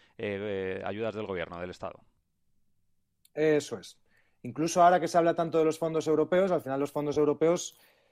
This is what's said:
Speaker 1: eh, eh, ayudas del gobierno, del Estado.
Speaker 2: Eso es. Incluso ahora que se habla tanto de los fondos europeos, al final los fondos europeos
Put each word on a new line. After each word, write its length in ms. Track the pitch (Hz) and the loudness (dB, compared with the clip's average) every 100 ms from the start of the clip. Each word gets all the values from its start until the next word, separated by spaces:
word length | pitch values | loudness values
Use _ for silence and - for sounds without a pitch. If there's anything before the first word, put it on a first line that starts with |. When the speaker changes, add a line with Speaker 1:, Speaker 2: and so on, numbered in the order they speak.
| _ - | _ -8
Speaker 1:
eh, 640 | 107 98 104 98 95 95 | -6 -4 -4 -4 -4 -6
eh, 20 | 92 | -6
ayudas 280 | 101 113 | -6 -6
del 120 | 104 104 | -6 -6
gobierno, 340 | 92 80 87 | -6 -6 -8
del 100 | 90 | -10
Estado. 300 | 87 90 - _ _ _ _ _ _ _ _ _ _ _ _ _ | -10 -12 -14 _ _ _ _ _ _ _ _ _ _ _ _ _
Speaker 2:
Eso 440 | - 156 151 143 107 | 0 2 2 0 -12
es. 220 | 87 - _ _ _ _ | -14 -20 _ _ _ _
Incluso 400 | 123 127 165 180 | -12 -4 -2 6
ahora 180 | 175 180 | 6 6
que 80 | 160 | 2
se 100 | 175 | 2
habla 160 | 165 | 2
tanto 240 | 165 165 165 | 2 0 2
de 60 | |
los 140 | 156 156 | 2 0
fondos 280 | 165 160 147 | -2 -2 0
europeos, 440 | 151 151 180 190 | 0 2 2 2
al 100 | 165 | 0
final 180 | 135 135 | -2 -4
los 120 | 143 | -4
fondos 260 | 147 147 143 | -4 -2 2
europeos 580 | 147 143 160 175 - - _ _ _ | 2 2 2 2 -4 -16 _ _ _